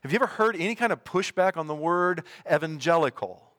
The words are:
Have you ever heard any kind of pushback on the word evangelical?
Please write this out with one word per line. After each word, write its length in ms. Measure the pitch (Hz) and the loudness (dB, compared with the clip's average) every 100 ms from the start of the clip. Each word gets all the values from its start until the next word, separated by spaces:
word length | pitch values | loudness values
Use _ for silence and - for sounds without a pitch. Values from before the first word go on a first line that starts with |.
Have 120 | - | 0
you 60 | 202 | 0
ever 80 | 240 | 0
heard 280 | - 220 | 2 0
any 220 | 202 180 226 | 2 -4 -2
kind 160 | 233 | -2
of 100 | 160 | -2
pushback 540 | - 180 190 - 185 175 | -2 -4 -2 0 0 0
on 100 | 156 | -8
the 80 | |
word 480 | 151 160 175 180 180 - - - | -4 0 2 2 -2 -8 -18 0
evangelical? 960 | 160 160 156 135 170 143 - 95 90 _ | 0 0 -4 2 4 2 -2 -10 -12 _